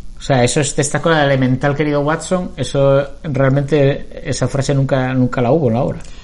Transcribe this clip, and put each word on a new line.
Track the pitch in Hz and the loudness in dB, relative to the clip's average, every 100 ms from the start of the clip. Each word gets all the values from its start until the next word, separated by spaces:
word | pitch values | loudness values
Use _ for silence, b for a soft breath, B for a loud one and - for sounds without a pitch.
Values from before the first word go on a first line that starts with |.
| - - | -10 -8
O | |
sea, | - 131 | 0 2
eso | 120 156 | 2 0
es, | 139 | -2
"Te | - | -2
está | 139 147 | -2 0
con | 165 | 2
la | 160 | 2
elemental, | 139 135 127 127 143 139 | 2 2 2 2 0 0
querido | 151 147 | 0 0
Watson". | 143 160 - 185 185 - | 0 -2 -2 -4 -4 -8
Eso | 131 139 139 139 139 - | -4 2 4 4 0 -6
realmente, | 165 131 135 139 139 151 139 - - - - | -4 0 2 2 2 2 2 0 -6 -10 -8
esa | 120 127 | -4 -2
frase | 135 135 | -2 0
nunca, | 139 135 135 127 | 0 0 0 0
nunca | 131 123 - | 0 0 2
la | 120 | 2
hubo | 160 127 | 2 2
en | 113 | 0
la | |
obra. | 160 170 - B | -2 -4 -10 B